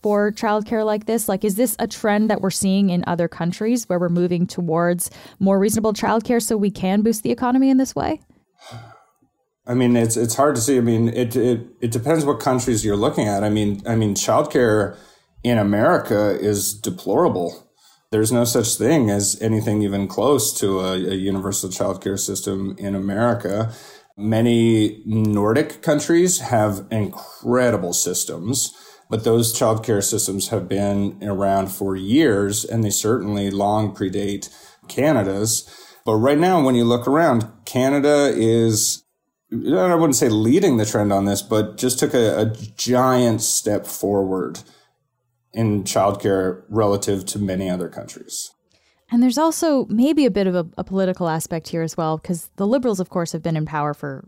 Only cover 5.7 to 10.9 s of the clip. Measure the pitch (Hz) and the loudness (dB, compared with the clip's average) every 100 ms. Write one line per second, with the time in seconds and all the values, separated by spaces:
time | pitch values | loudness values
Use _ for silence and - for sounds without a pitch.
5.7 | 220 220 208 220 220 220 240 226 220 202 | 2 0 0 0 0 2 0 0 0 0
6.7 | 202 185 202 220 220 247 240 247 262 269 | 0 0 2 2 0 -2 -2 0 2 4
7.7 | 262 262 - - 311 - _ _ _ - | 4 2 -2 -4 -4 -8 _ _ _ -20
8.7 | 117 113 - _ _ _ _ _ _ - | -20 -20 -20 _ _ _ _ _ _ -4
9.7 | 123 123 120 113 113 117 - 143 131 113 | 2 4 4 2 2 0 2 2 2 2
10.7 | 135 117 | 2 4